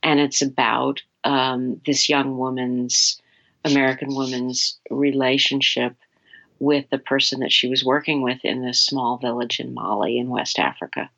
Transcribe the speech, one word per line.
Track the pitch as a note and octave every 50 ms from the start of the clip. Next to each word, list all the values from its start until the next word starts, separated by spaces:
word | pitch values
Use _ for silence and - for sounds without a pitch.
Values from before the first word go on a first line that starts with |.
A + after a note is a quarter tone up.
| -
And | - D3+ C#3+
it's | D3 C#3 - -
about, | C#3+ C#3 C3 - B2+ A2+ A2+ A#2+ B2+ C3+ C#3+ - - _ _ _ -
um, | - C#3+ C3+ C3 C3 B2+ B2 B2+ B2+ A#2+ - _
this | - C#3+ - - -
young | D3+ C#3+ C3+ C#3 C3
woman's, | B2+ B2+ C3 C3 B2+ B2+ B2 B2 B2 B2 B2 - - - - - - _ _ _ _ _ _ _ _ _
American | D3+ C#3+ C#3 C3+ C3 C3 C3+ D3 C#3 C3+
woman's | C3+ C3+ B2+ C3 B2 B2 B2+ B2+ B2+ - - - _ _ -
relationship | - C3+ C#3+ C#3+ C3+ C3+ C3 B2+ C3 C#3 - - C#3 C#3 C3+ - - - B2 B2 - _ _ _ _ _ _ _ - - _ _ _ _
with | C3+ C#3+ D3 C#3+ C#3 _
the | -
person | C3 - - C3+ C3+ - - - C3
that | C3 -
she | - - -
was | B2+ C3 C3+ C3+
working | B2+ C3 D3 D3 - D#3 C#3+ C3
with | B2 B2+ B2+ -
in | - - B2+ B2+
this | B2+ A#2+ -
small | - - C#3 C3+ B2+ A#2+ B2
village | B2 C3 B2 A#2 A#2+ A#2+ A#2+ - -
in | - B2+ B2+
Mali | A#2+ - F2+ G#2 G#2 G2 F2 A#2
in | B2 A#2+ B2+
West | B2 - - - - -
Africa | E2 C2+ - - - C#2+ - - - - _